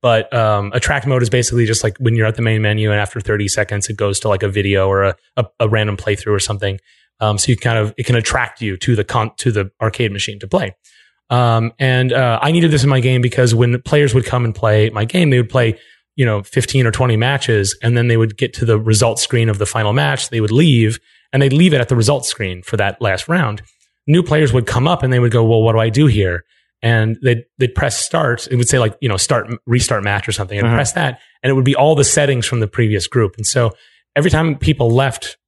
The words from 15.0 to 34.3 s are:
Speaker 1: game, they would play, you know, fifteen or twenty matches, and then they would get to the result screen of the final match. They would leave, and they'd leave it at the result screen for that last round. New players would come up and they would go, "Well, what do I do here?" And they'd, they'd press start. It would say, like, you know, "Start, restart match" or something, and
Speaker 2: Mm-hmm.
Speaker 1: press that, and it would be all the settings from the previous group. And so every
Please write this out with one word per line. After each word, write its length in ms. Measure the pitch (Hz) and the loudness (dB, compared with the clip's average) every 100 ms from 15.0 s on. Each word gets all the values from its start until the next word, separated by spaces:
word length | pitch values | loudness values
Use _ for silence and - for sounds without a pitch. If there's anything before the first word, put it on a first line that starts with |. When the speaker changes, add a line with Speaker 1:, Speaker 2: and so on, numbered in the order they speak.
Speaker 1:
game, 260 | 113 185 165 | -2 0 2
they 80 | 127 | 2
would 120 | 113 | 2
play, 260 | 131 117 113 _ _ _ | 0 0 -2 _ _ _
you 100 | - | -2
know, 180 | 123 104 | 0 0
fifteen 420 | 98 - 123 135 120 | -2 -4 0 0 0
or 40 | |
twenty 240 | 104 127 110 | 2 0 2
matches, 600 | 120 139 - 110 98 - | 0 -2 0 0 0 -2
and 140 | 120 120 | 0 0
then 100 | 120 | 2
they 100 | 117 | 2
would 200 | 113 104 | 0 -2
get 160 | 123 | -6
to 100 | - | -4
the 140 | 113 107 | 0 0
result 400 | 110 107 117 107 | 2 2 2 0
screen 300 | - 123 113 | -2 0 0
of 100 | 101 | 0
the 80 | 101 | -2
final 260 | 120 107 | -2 0
match. 380 | 120 147 139 - | 0 0 -2 -4
They 100 | 117 | -4
would 120 | 107 | 0
leave, 460 | 117 165 123 110 113 _ _ _ | 2 4 4 2 -2 _ _ _
and 100 | 135 | 0
they'd 100 | 139 | 2
leave 220 | 139 180 | 4 4
it 60 | 147 | 2
at 80 | 120 | 2
the 80 | 123 | 2
result 280 | 110 143 | 2 0
screen 380 | - - 101 90 | -2 -6 -8 -8
for 140 | - 107 | -8 -2
that 260 | 101 92 | -2 -2
last 260 | 113 92 - | -4 -4 -2
round. 340 | 170 131 104 - _ _ _ - | -2 -2 -4 -12 _ _ _ 0
New 160 | 160 | 2
players 300 | 175 151 147 | 4 2 2
would 140 | 123 113 | 2 0
come 200 | 123 139 | 0 0
up 140 | 175 | 0
and 100 | 135 | 0
they 60 | 127 | 2
would 140 | 120 | 2
go, 120 | 117 | 2
"Well, 180 | 113 113 | 4 4
what 100 | 113 | 4
do 80 | 113 | 2
I 100 | 113 | 2
do 160 | 113 147 | 2 4
here?" 380 | 104 92 90 - _ _ _ | 4 0 -2 -10 _ _ _
And 380 | 117 117 110 113 | 0 2 0 0
they'd, 180 | 131 117 - _ | 0 -2 -4 _
they'd 160 | 127 | -2
press 240 | - 135 - | 0 -2 -4
start. 480 | - - 127 120 - | -4 -2 0 -2 -4
It 40 | 123 | -2
would 120 | 117 | 0
say, 100 | 131 | 2
like, 180 | 113 - | 0 -2
you 80 | 127 | -4
know, 80 | 95 | -2
"Start, 320 | - 127 107 117 - | 0 -2 -2 -10 -2
restart 360 | 123 - 113 | 0 0 -2
match" 220 | 101 104 - | -2 -4 -4
or 40 | |
something, 260 | 104 95 101 | -6 -6 -2
and 80 | 117 | 0
Speaker 2:
Mm-hmm. 100 | 117 | 2
Speaker 1:
press 160 | 143 | 0
that, 280 | - 151 127 _ _ | -2 -4 -6 _ _
and 80 | 131 | -2
it 40 | |
would 100 | 135 | 2
be 100 | 127 127 | 2 2
all 180 | 143 | 2
the 100 | 156 | 4
settings 420 | 127 - 143 127 117 | 2 2 0 0 -2
from 140 | 120 | -2
the 80 | 107 | -4
previous 380 | - 113 104 - | 0 0 0 -2
group. 280 | 127 107 - | 0 -2 -2
And 80 | 107 | -4
so 260 | - 117 - _ _ _ - | 0 0 -2 _ _ _ -2
every 140 | 165 | 2